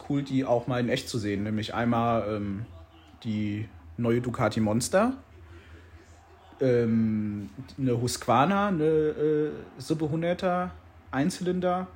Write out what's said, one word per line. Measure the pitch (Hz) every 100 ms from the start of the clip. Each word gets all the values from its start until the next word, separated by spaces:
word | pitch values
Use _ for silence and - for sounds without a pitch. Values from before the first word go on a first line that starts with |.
| -
cool, | 143
die | 139 131
auch | 131 120 120
mal | 123
in | 123
echt | 127 -
zu | 120
sehen. | 104 98
Nämlich | 104 107 107
einmal, | 104 120 117 117 113 101
ähm, | 107 101 98 117 - - - - -
die | 113 107 104 101 107 - - -
neue | 117 120
Ducati | 123 117 110 110
Monster, | 110 113 131 185 233 262 - - - - - - - - - - - - - -
ähm, | 135 120 117 113 113 110 107 104 101 - 131 -
eine | 131 120
Husqvarna, | 120 - - 120 151 196 202
eine, | 175
äh, | 156 156 151 151 151 151 151 147 - -
siebhunderter | 131 156 156 160 170 180 185 180 180 - - - -
Einzylinder, | 131 151 - 180 180 180 180 185